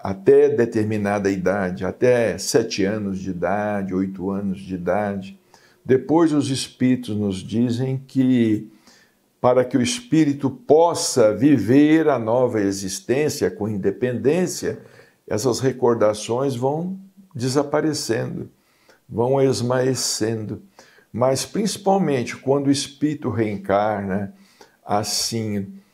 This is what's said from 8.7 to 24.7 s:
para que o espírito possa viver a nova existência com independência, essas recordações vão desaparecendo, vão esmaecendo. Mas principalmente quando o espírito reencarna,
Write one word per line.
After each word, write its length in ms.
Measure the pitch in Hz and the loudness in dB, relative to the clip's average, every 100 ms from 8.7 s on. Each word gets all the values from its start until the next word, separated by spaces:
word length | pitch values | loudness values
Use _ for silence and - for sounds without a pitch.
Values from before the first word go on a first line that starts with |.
| - _ _ _ _ _ _ | -16 _ _ _ _ _ _
para 260 | 123 127 | 4 4
que 120 | 123 135 | 2 0
o 60 | |
espírito 680 | 120 - - 160 147 139 135 | 0 -4 0 2 2 0 -4
possa 840 | - - 151 170 156 - 127 110 | -4 4 6 6 2 -2 4 4
viver 760 | 101 143 131 101 135 151 160 151 | 4 4 4 4 4 6 4 4
a 80 | 131 | 0
nova 440 | 110 123 123 107 | 0 0 2 2
existência 880 | 98 98 98 - - 131 147 - 95 | 0 -2 -6 -8 -2 0 0 0 -2
com 180 | - 104 | -2 -4
independência, 1120 | 104 95 - 123 120 120 170 175 - 90 - - - - _ - | -2 -2 -2 -2 0 0 2 0 -4 -8 -8 -12 -20 -20 _ -6
essas 320 | 104 127 113 | -2 0 0
recordações 960 | 131 120 120 113 107 104 - 117 139 | -2 0 2 2 2 0 -4 -2 -2
vão 420 | 117 131 151 180 190 - - _ | -2 -2 -4 -6 -10 -14 -20 _
desaparecendo, 1120 | 123 127 139 147 151 156 143 - 117 127 - - _ _ _ _ _ _ | -8 -2 0 0 0 -2 -2 -2 -4 -4 -8 -12 _ _ _ _ _ _
vão 340 | 92 123 139 | -4 0 2
esmaecendo. 1200 | 135 107 120 127 127 127 - - 110 113 104 104 - _ _ _ _ | 2 0 0 0 0 -2 -4 -4 -4 -4 -6 -10 -14 _ _ _ _
Mas 320 | 104 127 135 | -2 0 0
principalmente 920 | - 185 214 - 196 196 160 135 117 - | -2 -4 -4 -2 0 2 2 0 -2 -6
quando 320 | 131 143 139 | -2 0 2
o 20 | |
espírito 600 | 139 - - 151 147 123 | 0 -2 -4 -4 -2 -4
reencarna, 1040 | 104 107 98 - 98 107 101 98 95 98 - _ _ - | -2 -2 -2 0 2 2 -2 -4 -4 -6 -12 _ _ -20